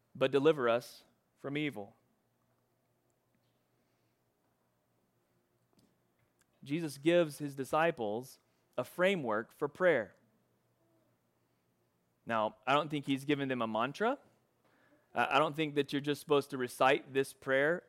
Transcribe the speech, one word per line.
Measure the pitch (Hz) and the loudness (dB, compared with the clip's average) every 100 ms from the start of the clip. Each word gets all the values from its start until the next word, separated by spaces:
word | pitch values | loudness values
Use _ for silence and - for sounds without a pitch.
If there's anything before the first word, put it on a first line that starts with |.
| _ 127 | _ -2
but | 131 | 2
deliver | 139 147 151 120 | 4 4 4 2
us | 117 - - _ _ _ _ | 0 -2 -16 _ _ _ _
from | 143 143 | -8 -6
evil.'" | 151 107 101 _ _ _ _ _ _ _ _ _ _ _ _ _ _ _ _ _ _ _ _ _ _ _ _ _ _ _ _ _ _ _ _ _ _ _ _ _ _ _ _ _ _ _ _ _ _ _ | -6 -6 -14 _ _ _ _ _ _ _ _ _ _ _ _ _ _ _ _ _ _ _ _ _ _ _ _ _ _ _ _ _ _ _ _ _ _ _ _ _ _ _ _ _ _ _ _ _ _ _
Jesus | 135 156 160 139 | -6 -4 -4 -2
gives | 151 175 160 143 | 4 4 4 -2
his | 147 139 | -10 -8
disciples | 127 156 165 156 107 107 131 - _ _ _ - | -2 2 2 0 -4 -4 -8 -18 _ _ _ -8
a | |
framework | 127 - 185 196 123 107 113 - | -8 0 2 2 0 -2 -4 -6
for | 143 | -8
prayer. | - 180 139 98 - _ _ _ _ _ _ _ _ _ _ _ _ _ _ _ _ _ _ _ _ - | 2 2 4 0 -10 _ _ _ _ _ _ _ _ _ _ _ _ _ _ _ _ _ _ _ _ -4
Now, | 113 107 - - | -2 -2 -4 0
I | |
don't | 143 151 | 0 0
think | 151 139 | -6 -4
he's | 135 | -4
given | 139 143 135 | -2 -2 -2
them | 127 | -4
a | 117 | -2
mantra. | 110 123 143 220 285 - _ _ _ _ _ _ _ _ - | -2 -2 -2 -4 -4 -10 _ _ _ _ _ _ _ _ -4
I, | 120 135 | 0 2
I | |
don't | 156 147 | 2 0
think | 156 143 | -2 -2
that | 139 | -2
you're | 143 | -4
just | 143 143 | -4 -6
supposed | - 143 135 | 0 0 0
to | 135 | -6
recite | 123 - 131 147 - | -8 2 2 2 0
this | 131 135 | -4 -4
prayer | - 139 135 143 180 | -6 -2 0 2 -2